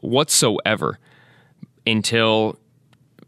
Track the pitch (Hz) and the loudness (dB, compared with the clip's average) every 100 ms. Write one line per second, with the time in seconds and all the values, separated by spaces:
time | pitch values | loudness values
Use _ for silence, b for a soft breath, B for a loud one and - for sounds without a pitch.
0 | - 127 156 - 123 101 101 101 65 - | -2 0 0 2 2 0 0 -2 -2 -6
1 | b b b b b b - _ - 110 | b b b b b b -20 _ -2 -2
2 | 101 117 113 110 107 - _ _ _ _ | 0 2 2 2 0 -4 _ _ _ _
3 | _ _ | _ _